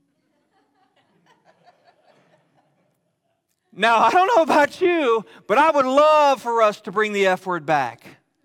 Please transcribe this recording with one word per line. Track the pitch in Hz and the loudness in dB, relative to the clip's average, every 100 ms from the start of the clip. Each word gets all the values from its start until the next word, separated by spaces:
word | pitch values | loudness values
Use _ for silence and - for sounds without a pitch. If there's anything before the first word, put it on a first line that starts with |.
| _ _ _ _ _ 381 _ 381 370 _ _ _ _ _ _ _ 719 _ 659 _ _ _ _ _ _ _ _ _ _ _ _ _ _ _ _ _ _ 165 | _ _ _ _ _ _ _ _ _ _ _ _ _ _ _ _ _ _ _ _ _ _ _ _ _ _ _ _ _ _ _ _ _ _ _ _ _ -4
Now, | 220 226 | 0 2
I | 226 | 2
don't | 359 381 466 | 2 2 0
know | |
about | 311 311 285 - | 2 0 0 -2
you, | 349 339 262 226 - - - | -2 0 -2 -2 -6 -20 -2
but | 226 | 0
I | 320 | 2
would | 294 262 | 0 0
love | 269 302 302 285 247 | 2 4 4 2 0
for | 233 233 | -4 0
us | 214 202 | 0 -2
to | 220 | -8
bring | 185 214 | -4 -4
the | 202 190 | -2 -2
F | 185 190 | -2 -6
word | 175 | -8
back | 147 151 123 113 - - _ _ | -4 -4 -4 -10 -20 -20 _ _